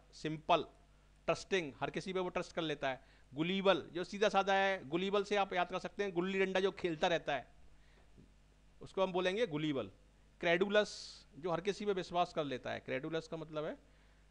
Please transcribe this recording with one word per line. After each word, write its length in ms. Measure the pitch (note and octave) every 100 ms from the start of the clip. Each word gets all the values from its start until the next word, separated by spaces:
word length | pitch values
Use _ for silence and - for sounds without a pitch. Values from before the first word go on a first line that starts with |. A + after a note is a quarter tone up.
| -
सिंपल, 520 | - D#3 D#3 - E3 - - - - - - -
ट्रस्टिंग, 440 | D#3+ - G3 D3+ -
हर 100 | C#3+
किसी 240 | E3 F#3
पे 60 | F#3
वो 100 | F3+
ट्रस्ट 240 | F3+ E3+
कर 80 | -
लेता 280 | D#3+ C#3+ C#3
है। 140 | B2+ - - -
गुलीबल, 480 | C3+ E3+ F#3+ F#3+ E3+ -
जो 100 | D#3
सीधा 260 | F3+ G3+ G#3
साधा 240 | G3 G3
है, 360 | G3 G3 F#3+ C3
गुलीबल 340 | E3 G3 G3+
से 120 | G3 G#3
आप 180 | G3
याद 160 | F#3 F3
कर 100 | F#3
सकते 240 | F3 -
हैं, 100 | G3+
गुल्ली 260 | E3+ F#3 G3
डंडा 200 | F#3+ F#3+
जो 120 | F#3+
खेलता 360 | - F3+ D#3 F3+
रहता 280 | D#3+ D3 C#3
है, 120 | - - - - - - - - - - - - - -
उसको 220 | - -
हम 100 | F#3
बोलेंगे 340 | F3+ F3+ G3 A#3
गुलीबल। 440 | D3+ D#3 C3+ G2+ - - - - -
क्रेडुलस, 880 | F3 F3 G3+ G#3 G3+ - - - - -
जो 140 | F3
हर 100 | E3
किसी 240 | F3+ F#3 G#3
पे 60 |
विश्वास 420 | F#3+ E3 F3 F3
कर 100 | -
लेता 280 | D3 B2 A#2
है, 80 | G#2+
क्रेडुलस 480 | - C3 D#3 D#3+ D#3+
का 100 | D#3+
मतलब 280 | D#3 D#3 D#3
है 120 | C#4+ - - - - -